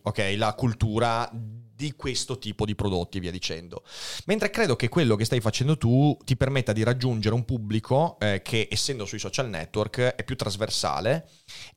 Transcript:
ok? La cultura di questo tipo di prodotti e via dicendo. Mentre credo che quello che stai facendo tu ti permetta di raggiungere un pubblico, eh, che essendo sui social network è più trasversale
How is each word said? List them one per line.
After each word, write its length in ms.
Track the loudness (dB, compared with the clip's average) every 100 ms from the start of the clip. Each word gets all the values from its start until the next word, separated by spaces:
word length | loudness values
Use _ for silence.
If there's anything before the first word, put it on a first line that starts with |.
ok? 320 | -2 0 0 0
La 160 | 0
cultura 760 | 0 0 2 0 2 2 0 -2
di 600 | -6 -12 -12 -16 -10 -8 -6
questo 400 | -4 -4 -4 -6
tipo 240 | -6 -2 -2
di 80 |
prodotti 440 | 0 0 0 -2 -6
e 20 |
via 120 | -6
dicendo. 520 | -6 -6 -8 -10 -14 -14 -14 -12 -8 -2
Mentre 220 | 0 0
credo 280 | 0 0 2
che 100 | 0
quello 300 | 2 4 4
che 80 | 2
stai 160 | 0
facendo 360 | 0 0 2 2
tu 400 | 4 6 6 4
ti 140 | 0 0
permetta 340 | 2 2 2
di 120 | 2
raggiungere 520 | 2 2 2 2 2 2
un 80 |
pubblico, 760 | 0 -2 0 -2 2 2 2 0
eh, 220 | 0 0
che 280 | 0 0 0
essendo 340 | 0 -2 -2 -6
sui 140 | -8
social 300 | -4 -4 -4
network 500 | -6 -4 -2 -2 0
è 240 | 0 0
più 140 | -6 -4
trasversale 880 | -4 -2 -2 -2 -2 0 0 0 -4 -18 -20 -18 -18